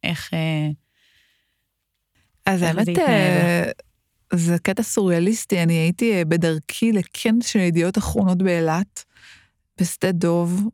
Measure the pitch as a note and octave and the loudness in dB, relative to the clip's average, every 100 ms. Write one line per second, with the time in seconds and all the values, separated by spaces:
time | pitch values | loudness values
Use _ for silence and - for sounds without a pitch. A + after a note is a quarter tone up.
0 | - E3+ - E3 D#3+ D#3 D3+ D3+ _ _ | -4 -6 -6 -4 -2 0 -2 -4 _ _
1 | _ _ _ _ _ _ _ _ _ _ | _ _ _ _ _ _ _ _ _ _
2 | _ _ _ _ - F#3+ E3+ D#3+ E3+ F3 | _ _ _ _ -2 0 0 0 0 0
3 | D#4 A3 F#3 F3+ F3 F3 E3+ - - _ | 2 2 2 2 2 0 -2 -8 -18 _
4 | _ _ _ F3+ E3+ E3+ - F#3+ A3+ - | _ _ _ -2 0 0 -2 -4 -2 0
5 | G3 E3+ F3 A3+ - F#3 E3 E3 E3 F3 | 0 2 2 -2 -2 0 2 2 0 0
6 | A#3 G3 E3 E3+ E3 D#3+ - - A3+ G#3+ | 0 0 0 0 0 -2 -6 -2 0 0
7 | E3+ - A#3 A3+ A#3+ A3 F3+ E3+ E3+ G3 | -2 -4 0 0 2 0 2 2 0 0
8 | - - G3 F3+ F#3+ E3+ D#3+ D#3+ G3 - | -2 0 0 2 2 0 0 0 -2 -8
9 | - _ - - _ _ _ - F3 - | -20 _ -20 -20 _ _ _ -4 -4 -2
10 | F3+ F3+ F3 E3+ E3+ F3+ G#3 | -2 0 2 2 0 0 -4